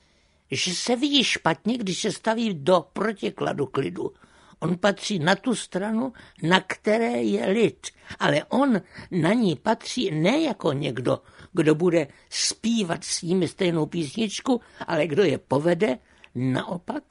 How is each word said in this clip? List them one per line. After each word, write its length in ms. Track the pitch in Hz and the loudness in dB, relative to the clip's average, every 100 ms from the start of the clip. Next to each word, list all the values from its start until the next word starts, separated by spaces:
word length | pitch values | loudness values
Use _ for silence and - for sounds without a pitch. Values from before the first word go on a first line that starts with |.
| _ _ _ _ - | _ _ _ _ -8
že 240 | - 190 | -4 -4
se 220 | 170 - 240 | -2 -2 0
vidí 280 | 285 285 | 2 2
špatně, 540 | 208 - 165 160 208 247 | 2 0 0 0 -2 -2
když 220 | 190 165 | -4 -4
se 120 | 214 | -4
staví 420 | - 220 226 226 | -2 -2 0 0
do 320 | 165 139 180 - | 0 4 4 4
protikladu 760 | - 208 196 214 - - - 139 | -4 -4 -2 -6 -4 -4 -2 -4
k 100 | 135 | -2
lidu. 360 | 90 90 - - - _ - - | -4 -4 -8 -10 -20 _ -20 -6
On 200 | 160 180 | -4 0
patří 400 | 208 196 - 196 | 0 0 -2 0
na 160 | 156 | 2
tu 200 | 190 262 | 2 0
stranu, 580 | 208 - 185 208 220 262 - - - | -4 -4 -6 -2 -2 -4 -8 -20 -4
na 180 | 156 185 | 2 2
které 640 | - - 214 220 233 240 | 2 -4 0 2 2 0
je 240 | 220 202 208 | 0 0 0
lid, 400 | 220 185 - - - - - | 2 2 0 -14 -16 -16 -2
ale 260 | 170 147 | 2 2
on 360 | - 233 277 202 - - - | 0 2 4 2 -2 -16 -6
na 220 | 185 156 | 0 2
ní 240 | 240 202 143 | 4 2 0
patří 540 | - 226 - 247 196 | 0 -2 -4 -4 -2
ne 300 | 156 175 294 | 2 2 2
jako 320 | 311 - 165 | 0 -2 -2
někdo, 500 | 139 147 123 127 127 - - - | -2 -2 -4 -2 -2 -4 -20 -6
kdo 220 | 175 156 | 0 2
bude 320 | 151 180 165 139 - - | 4 4 2 0 -8 -10
zpívat 760 | - - - 220 233 175 165 | -4 -4 -2 -2 0 0 -4
s 180 | - - | -6 -6
nimi 260 | 165 190 160 | -2 0 0
stejnou 380 | - 185 165 151 | 0 0 0 -2
písničku, 760 | 175 147 220 220 - - 240 - - - | -4 -6 -4 -4 -4 -2 -2 -4 -14 -4
ale 200 | 214 170 | -2 0
kdo 180 | 143 | 2
je 140 | 190 127 | 2 0
povede 600 | - 139 165 170 214 247 _ _ - | 0 0 2 2 0 -2 _ _ -12
naopak 680 | 123 131 127 - - - 294 - | -4 0 0 -2 -8 -8 -10 -10